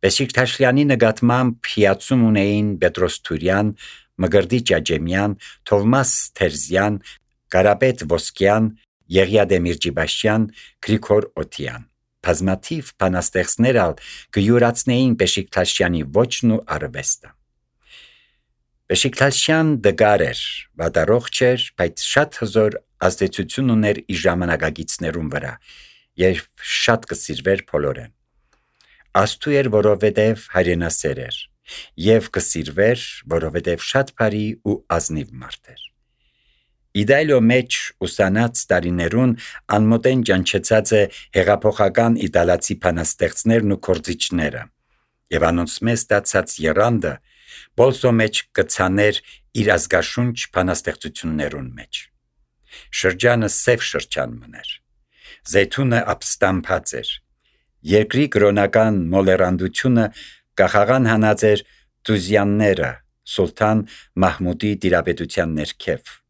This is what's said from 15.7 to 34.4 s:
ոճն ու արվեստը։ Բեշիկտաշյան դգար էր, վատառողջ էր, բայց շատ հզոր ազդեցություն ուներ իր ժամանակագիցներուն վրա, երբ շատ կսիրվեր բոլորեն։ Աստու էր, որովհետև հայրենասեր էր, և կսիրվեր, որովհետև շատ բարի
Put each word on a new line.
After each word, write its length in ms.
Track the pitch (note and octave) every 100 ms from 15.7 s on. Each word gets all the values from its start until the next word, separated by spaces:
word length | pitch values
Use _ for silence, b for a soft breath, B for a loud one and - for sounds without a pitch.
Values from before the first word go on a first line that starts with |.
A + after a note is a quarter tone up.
| - F2+ E2+ C#2+
ոճն 480 | D#2+ B2 - A#2+
ու 60 | A2
արվեստը։ 680 | - D2+ C#3+ B2 C#3 - - _ _ _ _ _ b b b b b b _ _ _ _ _
Բեշիկտաշյան 840 | F#2 C3+ B2+ C3+ C3 - D#3+ D#3 C#3+
դգար 460 | G#2 F#2+ G#2+ G2+
էր, 200 | D#2+ - - - -
վատառողջ 680 | - E2 E2 D#2 A#2 A#2+ -
էր, 240 | B2+ B2+ -
բայց 320 | - F2 -
շատ 340 | - - D3 -
հզոր 400 | A2 G#2+ G#2+ G#2+ _ _
ազդեցություն 760 | F#2 F2+ F#2+ - F#2+ - C3+
ուներ 240 | A2 G#2 G#2
իր 220 | - F2+
ժամանակագիցներուն 1080 | F2+ F2 F2 D#2+ D#2 C#2 D2+ - D#2+ E2 D#2
վրա, 240 | C#2+ D2 - B B B B B -
երբ 460 | F#2 F2 - _ -
շատ 320 | - - A2+
կսիրվեր 600 | - - - C#2 D#2 G2
բոլորեն։ 500 | - D2+ D2 B1+ A#1 _ _ _ _ b b b b b b
Աստու 380 | F#2 G#2 - -
էր, 160 | C#3+ C3
որովհետև 720 | G#2+ G#2 G2+ G#2+ G2+ A2 A2 -
հայրենասեր 720 | F#2 F2 F2 E2+ - D#2 C2+
էր, 180 | B1 - - _ B B B
և 320 | - F2 A2+ -
կսիրվեր, 800 | - - E2 D2 D2+ G#2 B2 - -
որովհետև 600 | - E2 D#2+ D#2+ E2+ E2+
շատ 260 | - C3 C3+
բարի 300 | - A2 G#2